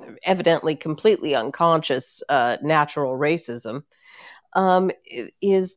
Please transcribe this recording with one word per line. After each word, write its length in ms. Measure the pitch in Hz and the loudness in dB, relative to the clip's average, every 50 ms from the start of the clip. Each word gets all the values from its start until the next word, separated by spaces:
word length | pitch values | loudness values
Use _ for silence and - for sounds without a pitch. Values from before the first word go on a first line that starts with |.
| - - - - - | -14 -18 -20 -6 -2
evidently 520 | 180 190 180 - 170 165 143 - 160 156 | -2 -2 2 2 2 2 2 2 -2 -4
completely 600 | - - 160 - - - 220 208 - - 151 143 | -4 -4 -8 -6 0 2 2 2 2 0 0 0
unconscious, 880 | 123 110 - - - 170 170 165 156 - - 135 127 - - - - - - | 0 -2 -2 -2 2 2 4 4 2 2 0 -2 -2 -4 -6 -10 -10 -4 0
uh, 280 | 143 135 120 120 113 - | 2 2 2 2 0 -2
natural 560 | - 151 160 151 147 147 - 156 143 131 131 | -2 0 2 2 2 0 -2 -4 -4 -4 -2
racism, 680 | 131 147 147 165 165 - - 117 120 - 113 113 143 - _ _ _ _ - - - - - - - _ _ - | -2 0 0 0 -2 -4 -8 -10 -10 -10 -10 -10 -12 -12 _ _ _ _ -20 -20 -20 -20 -20 -20 -20 _ _ -2
um, 380 | 185 190 185 185 185 190 185 - - _ - | 0 2 4 4 4 2 0 -2 -6 _ -14
i-, 180 | - - 107 - - _ | -12 -12 -12 -12 -10 _
is, 340 | - 202 196 190 185 185 - | 0 0 2 2 0 -2 -8